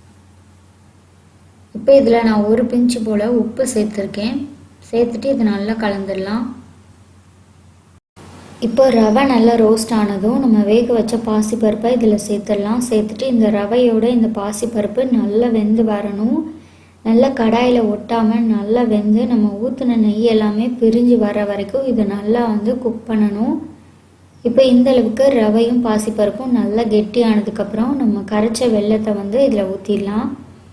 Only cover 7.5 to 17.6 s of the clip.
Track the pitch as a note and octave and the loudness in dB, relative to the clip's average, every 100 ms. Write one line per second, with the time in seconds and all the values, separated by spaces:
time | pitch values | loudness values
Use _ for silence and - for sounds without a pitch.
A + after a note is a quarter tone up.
7.5 | - - _ _ _ _ - - - - | -20 -20 _ _ _ _ -20 -20 -20 -20
8.5 | - A3+ A3+ C4 A3+ G#3+ G#3+ C#4 A#3+ A3+ | -8 -4 2 2 4 4 4 4 4 4
9.5 | A#3 G#3+ A3 - A3 G#3 G3 G#3 C4+ B3+ | 4 4 2 0 0 0 -2 -2 0 2
10.5 | G#3+ G3+ A3+ A#3+ A#3 - A3+ A3+ G#3+ G#3+ | 2 4 2 2 0 0 -2 -2 -2 0
11.5 | A3+ G#3+ G#3+ A#3 B3 A3 G#3 - G3+ - | 0 0 0 0 0 2 0 -2 -6 -4
12.5 | G3+ G3+ A#3+ B3 A3 G#3+ - C4 A#3 G#3+ | -4 -2 -2 0 0 -2 -6 -2 2 2
13.5 | G#3 G3+ A#3+ B3 A3 A3 B3 A3 A3 G3+ | 2 0 2 4 2 2 2 2 -2 -6
14.5 | G#3 A#3 G#3+ G3+ A#3+ C4 A3+ G3+ G#3+ A#3+ | -4 -4 -4 -4 -2 0 0 0 0 2
15.5 | A3+ G#3 A3 A3 G#3 G3+ G3+ A3+ D#4 D#4 | 0 2 2 0 -2 -4 -4 -2 -2 -4
16.5 | - - - - _ A3 A3+ C4+ C4+ A3 | -12 -20 -20 -20 _ 0 2 2 2 0
17.5 | A3+ | 2